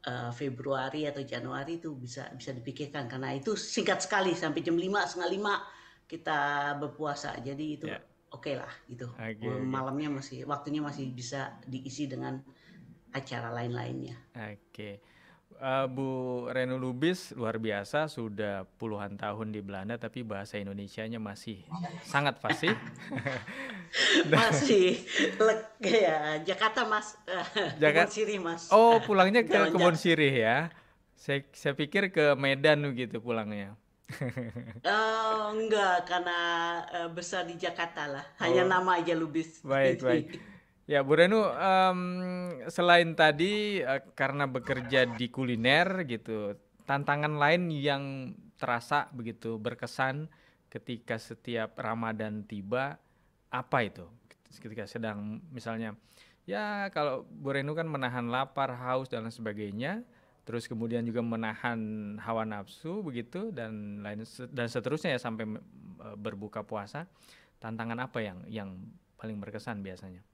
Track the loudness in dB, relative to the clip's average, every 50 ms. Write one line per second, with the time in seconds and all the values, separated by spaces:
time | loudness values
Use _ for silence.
0 | -6 -6 -6 -4 -6 -6 -6 -4 -6 -6 -6 -6 -4 -2 -2 -2 -2 -4 -4 -4
1 | -4 -4 -4 -6 -8 -6 -6 -8 -6 -6 -6 -6 -6 -6 -8 -6 -6 -8 -10 -8
2 | -10 -10 -10 -10 -12 -12 -12 -12 -10 -10 -10 -8 -8 -10 -8 -8 -8 -6 -6 -6
3 | -6 -6 -6 -6 -6 -4 -6 -4 -2 -2 -4 -4 -4 -4 -2 0 2 2 2 0
4 | 0 0 0 2 2 2 0 0 -2 -2 -2 -2 0 2 0 2 2 0 0 0
5 | 0 -2 -2 -4 -2 -2 -2 -2 0 -2 -2 -2 -4 -10 -18 -20 -20 -20 -20 _
6 | _ _ -14 -8 -4 -2 0 0 2 2 0 0 0 -2 -2 -2 -4 -6 -6 -6
7 | -4 -4 -4 -4 -6 -8 -8 -8 -8 -8 -6 -6 -6 -6 -6 -6 -6 -8 -8 -8
8 | -12 _ _ _ _ _ -18 -10 -6 -4 -4 -4 -6 -10 -14 -16 _ -16 -14 -12
9 | -12 -12 -10 -10 -8 -8 -8 -6 -4 -4 -4 -2 -2 -2 -2 -2 -2 -2 -2 -2
10 | -2 -2 -4 -4 -6 -10 -12 -10 -4 -4 -4 -4 -4 -4 -2 -2 -2 -2 -4 -6
11 | -6 -6 -6 -8 -8 -8 -6 -6 -6 -6 -8 -14 -12 -10 -10 -8 -8 -10 -6 -6
12 | -6 -6 -4 -6 -6 -6 -8 -8 -10 -14 -20 _ _ -20 -20 -20 -20 -20 -20 -20
13 | _ -10 -8 -8 -8 -6 -8 -6 -6 -6 -6 -4 -4 -4 -4 -4 -4 -6 -6 -8
14 | -8 -10 -12 -16 -18 _ _ -12 -12 -12 -12 -16 _ _ _ -12 -12 -12 -12 -14
15 | _ _ _ -20 -20 -20 -20 _ _ _ -18 -8 -4 -2 0 0 0 0 -2 -4
16 | -4 -2 -2 -2 -2 -2 -4 -4 -4 -4 -2 -2 0 0 -2 -2 -2 -4 -2 2
17 | 2 2 2 0 -6 -12 -8 -4 -4 -2 -2 -2 -2 -2 -2 -2 -4 -2 -2 -2
18 | -2 -2 -4 -6 -8 -6 -4 -4 -2 -2 -2 -4 -6 -10 _ _ -6 -6 -4 -4
19 | -6 -6 -6 -6 -4 -4 -4 -4 -6 -6 -6 -8 -8 -8 -8 -8 -6 -6 -6 -6
20 | -8 -8 -8 -8 -8 -6 -8 -8 -8 -8 -8 -8 -6 -6 -8 -8 -10 -10 -10 -8
21 | -8 -8 -6 -6 -8 -8 -10 -10 -10 -12 -12 -12 -12 -12 -10 -8 -8 -8 -8 -10
22 | -12 0 0 2 2 2 0 0 -2 -2 0 2 2 0 0 0 -4 -12 -14 -14
23 | -12 -8 -6 -4 -4 -4 -4 -6 -8 -10 -12 -10 -10 -10 -10 -12 -14 -8 -2 0
24 | 2 4 6 4 6 6 6 6 6 6 4 4 4 6 6 8 8 6 4 2
25 | -2 -2 2 2 2 2 4 4 4 4 4 2 -2 -10 -14 -4 0 4 4 6
26 | 6 6 4 2 0 0 -2 -2 -2 -2 0 2 2 2 2 2 0 2 2 0
27 | 0 -4 -14 -16 -10 -6 -4 -4 -4 -2 -2 -2 0 0 2 6 6 6 8 8
28 | 6 4 2 -2 -2 0 0 -2 -2 -4 -4 -6 0 6 8 10 12 12 10 8
29 | 6 4 6 6 8 8 8 4 4 6 6 6 6 6 4 6 6 6 6 4
30 | 4 4 6 6 6 4 6 6 4 6 4 4 2 -2 -8 -14 -20 _ _ _
31 | _ _ _ _ -4 -2 -2 -2 -4 _ -20 -2 -2 -2 2 2 -2 0 2 2
32 | 2 2 4 6 6 6 6 6 4 2 2 6 6 6 6 6 4 -2 -2 -2
33 | -4 -4 -4 -6 -4 -2 -2 -2 -2 -4 -6 -8 -8 -10 -12 -18 _ _ _ _
34 | _ -16 -8 -6 -6 -6 -6 -6 -8 -8 -10 -12 -12 -12 -14 -4 0 2 2 2
35 | 2 2 0 0 0 0 0 0 -2 -2 -2 -2 0 2 2 4 6 6 4 4
36 | 2 2 0 0 0 0 0 0 0 2 2 2 0 0 -2 -4 -6 -6 -6 -6
37 | -6 -4 -6 -8 -8 -4 -4 -4 -4 -4 -6 -4 -4 -4 -2 -2 -4 -4 -4 -6
38 | -6 -6 -6 -8 -8 -12 -6 -2 2 4 6 6 6 6 6 4 6 4 4 4
39 | 4 2 2 2 0 0 0 -2 -2 -2 -8 -14 -2 0 4 6 6 6 4 4
40 | 4 4 4 4 2 -2 -10 -14 -16 -16 -20 -20 _ _ _ _ _ 2 2 2
41 | 6 6 8 8 8 8 8 4 4 4 2 2 4 6 6 8 6 6 4 2
42 | -2 -4 -4 -4 -4 -4 -4 -4 -6 -6 -8 -8 -8 -8 0 2 8 8 10 10
43 | 8 6 6 6 6 6 8 6 2 2 2 2 0 0 0 0 2 2 0 0
44 | -2 -8 -4 -2 0 0 2 0 -2 0 -2 -4 -2 -2 -2 -2 0 2 6 6
45 | 6 6 2 -2 -4 -4 -2 -2 0 0 0 2 6 6 6 6 6 4 2 -2
46 | -2 -2 -4 -6 -4 -4 -4 -4 -2 -4 -6 -8 _ _ _ _ -4 -2 -2 0
47 | 2 0 0 2 2 0 2 4 6 6 6 4 4 0 -2 -2 0 0 0 0
48 | -4 -8 -8 -8 -10 -10 -12 -16 -18 -20 _ _ -2 0 0 -2 0 0 0 0
49 | 0 -2 -8 -8 -8 -8 -8 -8 -6 -6 -6 -4 -4 -6 -4 -4 -8 -10 -2 -2
50 | 0 0 0 -4 -8 -10 -12 _ _ _ _ _ _ _ -14 -14 -8 -8 -10 -10
51 | -4 -6 -6 -6 -4 -10 -16 -14 _ -6 -4 -2 -4 -4 -6 -6 -4 -4 -2 -2
52 | -2 -4 -2 -4 -4 -4 -4 -6 -8 -8 -10 -10 -4 -2 -2 -2 -2 -2 -6 -10
53 | _ _ _ _ _ _ _ _ _ _ -4 -4 -2 _ 2 2 2 0 -4 -10
54 | -16 -16 -20 -20 _ _ -20 _ _ _ -20 -16 -14 -12 -8 -8 -10 -8 -6 -4
55 | -4 -4 -4 -4 -6 -8 -8 -10 -12 -14 -14 -10 -8 -6 -6 -4 -6 -8 -8 -12
56 | _ _ _ -20 -20 _ _ _ _ -6 -6 -4 -4 -4 -4 -4 -4 -4 -2 0
57 | 0 0 0 -2 -6 -10 -16 -8 -6 -2 -2 -2 -2 -2 -2 -4 -4 -2 -2 -2
58 | -2 -2 -2 -2 -2 0 0 0 -2 -2 0 -2 -2 -2 -2 -6 -2 0 0 0
59 | 0 -2 -6 -6 -6 -8 -10 -6 -6 -6 -4 -4 -6 -6 -4 -4 -4 -4 -4 -6
60 | -8 _ _ _ _ _ _ _ _ -6 -6 -6 -6 -6 -6 -4 -4 -2 -2 -2
61 | -2 -2 -2 -2 -2 -2 -2 -2 -2 -4 -4 -2 -4 -4 -2 -2 -4 -4 -6 -6
62 | -8 -8 -10 -10 -6 -4 -2 -2 -2 -4 -6 -8 -10 -12 -18 -14 -10 -8 -8 -6
63 | -6 -6 -6 -8 -8 -8 -8 -8 -8 -8 -8 -8 -8 -8 -8 -8 -8 -10 -10 -8
64 | -8 -8 -8 -8 -10 -12 -12 -14 -14 -10 -4 -4 -4 -2 -2 -2 -2 -2 -4 -2
65 | -2 -2 -2 0 -2 -4 -4 -4 -6 -6 -6 -8 -10 -16 -20 -20 -20 -18 -18 -16
66 | -14 -14 -12 -8 -8 -6 -6 -6 -10 -8 -8 -8 -8 -6 -6 -8 -8 -8 -10 -10
67 | -12 -12 _ _ _ -20 -20 -20 _ _ _ _ -10 -10 -6 -6 -4 -6 -4 -6
68 | -6 -6 -4 -4 -4 -4 -6 -10 -12 -8 -8 -8 -8 -8 -10 -12 -14 -16 -18 -20
69 | _ _ _ _ -10 -8 -8 -8 -8 -8 -10 -10 -8 -8 -8 -8 -8 -10 -10 -12
70 | -14 -16 -16 -16 -20 _